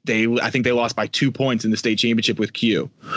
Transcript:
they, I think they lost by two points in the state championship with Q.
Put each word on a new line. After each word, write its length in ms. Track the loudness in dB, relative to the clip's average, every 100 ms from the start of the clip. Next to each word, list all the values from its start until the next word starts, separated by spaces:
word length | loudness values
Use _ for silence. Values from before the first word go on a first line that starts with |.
| -2
they, 200 | 0 2 0
I 80 | 0
think 140 | 0
they 80 | 2
lost 240 | 2 0 -2
by 120 | -4
two 240 | 0 0
points 320 | 0 0 0 0
in 60 |
the 60 | 0
state 220 | 0 0
championship 400 | 0 2 0 0
with 140 | -4
Q. 360 | 0 0 0 -2 -10 -6